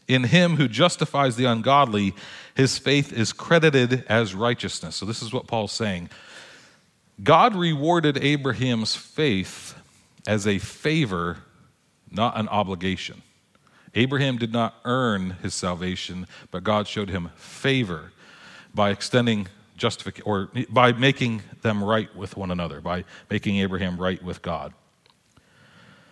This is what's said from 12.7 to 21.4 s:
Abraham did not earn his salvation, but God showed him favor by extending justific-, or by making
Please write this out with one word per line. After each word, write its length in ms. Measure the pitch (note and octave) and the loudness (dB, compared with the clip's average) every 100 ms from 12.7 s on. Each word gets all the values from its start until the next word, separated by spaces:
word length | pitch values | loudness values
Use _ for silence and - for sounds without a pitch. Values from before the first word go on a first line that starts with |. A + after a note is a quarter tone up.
| F#2 F#2+ F#2 - - - _ _ _ _ _ - G#2 | -2 -4 -4 -8 -14 -20 _ _ _ _ _ -8 0
Abraham 420 | B2+ C3+ C#3 B2 | 0 2 0 0
did 140 | A#2 | -2
not 240 | A#2 A2+ - | -2 -2 -4
earn 540 | B2 B2+ B2 G2+ F#2 F2+ | -4 0 0 0 -4 -6
his 120 | F2+ | -8
salvation, 760 | - F#2 F2 F#2 F#2 - F2+ F2+ - - | -4 -4 -4 -4 -6 -8 -10 -12 -18 -12
but 140 | F#2+ F#2+ | -6 -2
God 240 | G#2 G2+ | 0 -2
showed 200 | - G2 | -6 -4
him 200 | F#2 E2+ - | -4 -8 -12
favor 760 | - - C#3 C3+ G#2+ D#2+ D#2+ _ - - - - - - | -20 -4 0 2 0 -4 -12 _ -20 -20 -20 -20 -10 0
by 140 | G2+ | 0
extending 580 | G2+ - B2+ A#2+ A2 G2 - _ - | 0 0 2 4 0 -2 -12 _ -4
justific-, 460 | A#2 - - - | -4 -2 -10 -8
or 260 | - G2+ G2 B2 B2 | -2 -2 -2 -6 -2
by 240 | A2 B2 | 4 4
making 480 | A#2 C3+ C3+ B2 A2 | 6 2 2 -2 -4